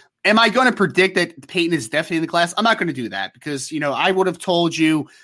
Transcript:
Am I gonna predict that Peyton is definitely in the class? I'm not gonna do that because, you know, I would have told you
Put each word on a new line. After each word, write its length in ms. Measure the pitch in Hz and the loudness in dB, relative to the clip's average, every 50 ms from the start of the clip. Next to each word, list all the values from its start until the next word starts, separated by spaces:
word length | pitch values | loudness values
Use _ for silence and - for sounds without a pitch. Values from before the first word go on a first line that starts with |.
| _ _ _ _ - | _ _ _ _ 0
Am 140 | 196 214 226 | 2 4 4
I 100 | 233 226 | 4 4
gonna 240 | 196 247 254 247 | 4 2 2 2
predict 420 | - - 196 151 131 175 185 185 185 | 2 2 0 0 2 2 2 2 2
that 340 | 185 170 170 - - - - | 0 -2 -2 -6 -14 -14 -6
Peyton 240 | - 180 170 165 | -2 -2 0 0
is 160 | 170 147 - - | 0 -2 -2 -2
definitely 300 | 147 151 165 - 175 160 | -4 -4 -2 -2 -2 -4
in 40 | |
the 60 | 165 - | -2 0
class? 240 | - 170 170 175 - 202 | 0 0 0 0 0 0
I'm 60 | 214 | 2
not 120 | 233 220 | 2 2
gonna 160 | - 180 165 | 0 -2 -4
do 160 | 139 131 117 101 | -4 -6 -6 -6
that 240 | 98 98 98 95 | -6 -6 -8 -8
because, 400 | - - - 151 143 131 - - | -10 -12 -10 -8 -8 -8 -8 -8
you 80 | 156 147 | -6 -4
know, 120 | 147 143 | -4 -2
I 180 | 123 120 160 190 | -2 0 0 0
would 160 | 190 185 185 | 2 2 0
have 120 | 180 175 - | 0 -2 -4
told 380 | - 190 175 170 170 165 - | -2 0 2 2 2 0 0
you 320 | 160 160 160 156 151 131 - - - | 0 2 2 2 0 -2 -6 -12 -20